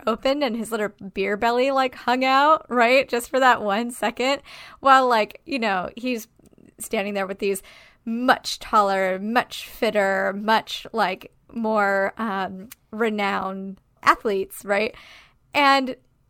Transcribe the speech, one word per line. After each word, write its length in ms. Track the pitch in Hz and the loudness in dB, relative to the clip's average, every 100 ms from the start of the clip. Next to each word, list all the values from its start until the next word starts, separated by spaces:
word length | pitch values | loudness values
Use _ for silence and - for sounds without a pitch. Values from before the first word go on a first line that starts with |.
| - | -4
opened 360 | 220 262 285 | -2 -2 0
and 140 | 269 233 | -2 -4
his 160 | 214 | -6
little 160 | 226 202 - 196 | -4 -4 -6 -10
beer 240 | 202 190 208 | -6 -4 0
belly, 340 | 233 240 269 | 0 2 2
like, 220 | 269 262 | 0 -2
hung 300 | - - 254 | -2 -2 0
out, 400 | 262 269 294 311 - | 2 4 6 4 2
right? 360 | 247 233 262 - | 2 4 4 2
Just 220 | 240 - | -2 -2
for 100 | 262 | 2
that 220 | 262 233 | 4 4
one 300 | 208 202 240 | 2 -2 -4
second. 500 | 247 214 240 254 277 - - - - | -4 -4 -2 -2 -2 -6 -20 -20 0
While, 260 | 269 262 254 | 6 6 6
like, 340 | 226 208 - | 2 0 -6
you 140 | - 269 | -8 -4
know, 320 | 220 190 - | -2 -2 -4
he's 320 | - 254 233 - _ _ _ - - | -6 -6 -6 -8 _ _ _ -20 -18
standing 340 | - 220 196 | -6 -6 -4
there 140 | 202 190 | -4 -6
with 120 | 196 | -4
these 240 | 202 190 - - - _ 226 | -4 -4 -8 -20 -20 _ -8
much 540 | 233 254 - - - | -2 0 0 -2 -10
taller, 580 | - 220 202 190 190 185 | -2 0 2 0 0 -2
much 480 | 208 233 - - - | -2 -2 -2 -8 -16
fitter, 640 | - 226 208 196 196 196 | -4 -2 2 0 0 -2
much, 520 | 196 214 220 - - - | -2 0 0 0 -10 -8
like, 380 | 226 190 190 - _ _ | -2 -2 -2 -12 _ _
more, 640 | 233 220 220 202 196 196 - | -6 -2 0 2 2 -2 -4
um, 540 | 226 190 190 185 220 - _ | -6 -6 -6 -10 -16 -20 _
renowned 840 | 214 226 208 202 196 190 196 190 190 _ _ | -4 -2 0 -2 -2 -4 -8 -10 -14 _ _
athletes, 640 | 262 339 226 196 190 - | 0 0 0 -2 -4 -10
right? 300 | 196 202 214 - - - _ _ _ | -4 -2 -2 -6 -18 -20 _ _ _
And 440 | 285 277 269 262 - _ _ | 0 4 4 0 -8 _ _